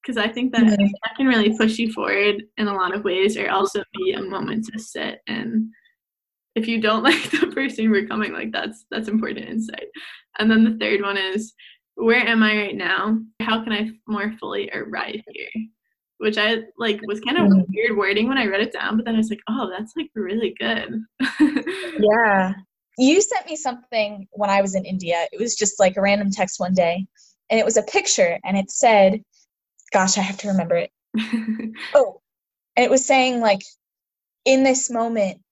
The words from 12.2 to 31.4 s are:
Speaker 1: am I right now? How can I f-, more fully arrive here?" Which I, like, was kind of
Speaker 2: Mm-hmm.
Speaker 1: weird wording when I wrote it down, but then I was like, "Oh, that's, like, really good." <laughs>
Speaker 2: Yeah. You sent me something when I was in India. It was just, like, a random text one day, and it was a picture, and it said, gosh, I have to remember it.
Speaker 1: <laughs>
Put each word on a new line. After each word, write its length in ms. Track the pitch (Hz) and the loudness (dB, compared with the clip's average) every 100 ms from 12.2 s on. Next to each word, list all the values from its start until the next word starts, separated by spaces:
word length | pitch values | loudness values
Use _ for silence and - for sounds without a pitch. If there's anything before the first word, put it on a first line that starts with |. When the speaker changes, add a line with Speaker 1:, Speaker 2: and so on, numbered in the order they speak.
| 233 | 4
Speaker 1:
am 160 | 226 | 4
I 140 | 214 214 | 4 2
right 200 | 202 202 | -2 -4
now? 420 | 180 190 208 220 - _ | -2 0 0 -2 -4 _
How 220 | 220 226 | -2 -2
can 100 | 226 | -2
I 80 | 208 | -4
f-, 100 | 220 - - | -4 -8 -8
more 240 | 208 208 220 | -4 -4 -6
fully 300 | 208 202 - | -8 -6 -6
arrive 480 | 208 220 214 - 220 220 | -8 -8 -8 -8 -10 -12
here?" 380 | - - 220 220 _ _ _ _ _ | -14 -10 -10 -10 _ _ _ _ _
Which 200 | 214 214 | -2 0
I, 200 | 214 226 220 - | 0 0 -6 -6
like, 220 | 226 208 220 | -2 -2 -4
was 140 | 214 | -6
kind 160 | 247 330 | -2 2
of 60 | 202 | 6
Speaker 2:
Mm-hmm. 140 | 190 180 | 6 4
Speaker 1:
weird 220 | 196 233 208 | -2 0 0
wording 320 | 196 202 240 | 0 2 0
when 100 | 269 | 0
I 80 | 214 | 0
wrote 140 | 196 | 0
it 120 | 220 | -2
down, 240 | - - 220 | -2 -2 -2
but 80 | |
then 100 | 233 | 0
I 40 | 226 | 0
was 120 | 220 | 0
like, 100 | 208 - | -4 -6
"Oh, 200 | 240 202 | -6 -4
that's, 220 | 185 220 320 | -8 -10 -8
like, 140 | 311 | -8
really 400 | 220 185 214 208 180 | -8 -4 -2 -4 -4
good." 420 | 226 220 - 226 220 _ | -4 -4 -6 -10 -10 _
<laughs> 440 | 262 - 302 285 - 381 359 320 | -6 2 2 2 -4 -8 -8 0
Speaker 2:
Yeah. 520 | 208 220 226 196 185 196 - _ _ - | 4 4 4 4 2 -4 -12 _ _ 2
You 220 | 262 349 | 4 6
sent 260 | 392 427 359 | 4 -2 -6
me 100 | 302 | -8
something 720 | 262 240 _ 233 208 208 196 | -6 -8 _ -2 -2 -4 -14
when 180 | - 202 | -4 2
I 100 | 196 | 2
was 140 | 196 | 2
in 100 | 190 | -2
India. 420 | 185 190 170 170 170 | -4 -6 -2 -2 -2
It 80 | - | -4
was 140 | 233 - | -4 0
just, 220 | 208 - | -2 4
like, 160 | 190 190 | 2 4
a 40 | |
random 280 | 196 202 202 | 2 2 0
text 300 | 196 190 - | -2 -4 -2
one 140 | 180 | 0
day, 320 | 185 170 175 190 _ _ _ _ | 2 2 0 -6 _ _ _ _
and 80 | 220 | 0
it 60 | |
was 120 | 214 220 | 2 2
a 60 | |
picture, 560 | 208 403 381 - 175 170 | 0 -2 0 2 2 2
and 120 | - 196 | -2 -2
it 140 | 196 | -2
said, 500 | - 247 214 190 220 - _ _ _ _ _ _ | 2 6 8 6 4 -8 _ _ _ _ _ _
gosh, 260 | 196 190 208 | 2 2 0
I 20 | |
have 160 | 190 196 | -2 -4
to 100 | 202 | -2
remember 280 | 190 170 170 | -2 2 -2
it. 140 | - _ _ | -2 _ _
Speaker 1:
<laughs> 580 | 220 220 226 | -6 -4 -4